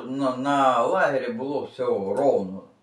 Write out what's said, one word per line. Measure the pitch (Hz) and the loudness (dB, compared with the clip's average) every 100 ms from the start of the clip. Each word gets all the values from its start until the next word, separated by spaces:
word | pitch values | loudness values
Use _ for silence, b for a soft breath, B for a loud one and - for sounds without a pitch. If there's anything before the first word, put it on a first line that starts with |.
на, | 123 135 135 123 | -8 -2 -2 -2
на | 139 143 131 123 | 0 2 4 4
лагері | 156 190 160 135 120 | 2 2 2 0 -2
було | 113 135 139 | -4 -4 -6
все | - - | -6 -4
ровно. | 123 107 98 101 139 101 92 95 - _ | -2 0 0 2 2 2 0 -8 -14 _